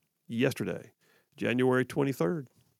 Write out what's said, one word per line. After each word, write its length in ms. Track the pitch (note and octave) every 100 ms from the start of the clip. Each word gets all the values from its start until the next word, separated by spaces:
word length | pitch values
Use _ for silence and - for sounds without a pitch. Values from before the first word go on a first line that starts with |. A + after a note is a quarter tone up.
| _ _ -
yesterday, 640 | A#2 C3+ - G2 - - _ _ _ _ -
January 480 | A2 B2 B2+ B2+ B2
twenty-third. 640 | D3+ C#3 C3+ E3 E3+ B2 _ _